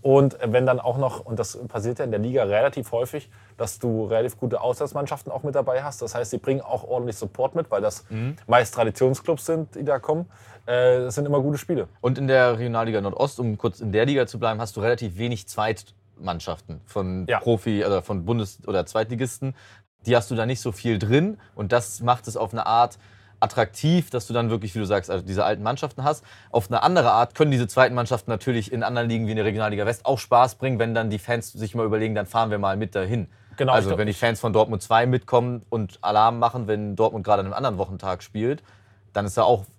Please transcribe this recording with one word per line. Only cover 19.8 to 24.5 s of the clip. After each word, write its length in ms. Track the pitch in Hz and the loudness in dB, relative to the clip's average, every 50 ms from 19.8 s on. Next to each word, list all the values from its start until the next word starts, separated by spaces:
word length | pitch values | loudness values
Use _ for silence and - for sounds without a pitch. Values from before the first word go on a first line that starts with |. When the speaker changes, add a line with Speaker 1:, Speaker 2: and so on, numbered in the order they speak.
| _ _ _ _ - | _ _ _ _ 0
Speaker 2:
Die 100 | 117 120 | 2 2
hast 140 | 120 110 - | 2 2 2
du 60 | 127 | -2
da 100 | 113 113 | -2 -2
nicht 160 | 120 131 120 | -2 -2 -4
so 100 | - 127 | -6 -8
viel 280 | 104 - - 123 113 98 | -8 -4 -2 0 0 0
drin 400 | 98 101 120 143 170 202 214 - - _ _ | 2 2 2 2 2 2 -4 -8 -16 _ _
und 160 | - 107 92 | -10 -4 0
das 300 | 120 123 120 - - - | 0 0 0 -2 -10 -4
macht 260 | 117 120 123 123 - | 0 0 0 0 0
es 100 | - 107 | -10 -6
auf 160 | - 110 101 - | -6 -6 -4 -4
eine 120 | 113 - | -4 -2
Art 340 | - 110 117 123 120 - - - - - - - _ - _ - | 2 4 4 4 4 0 -12 -20 -20 -20 -20 -20 _ -2 _ -2
attraktiv, 680 | 107 - - 113 - - - - 151 170 180 160 - | 0 2 0 0 0 0 -2 2 4 4 4 2 0
dass 160 | - 123 - | -6 -6 -6
du 60 | - 117 | -2 -2
dann 180 | 120 117 113 | 0 0 0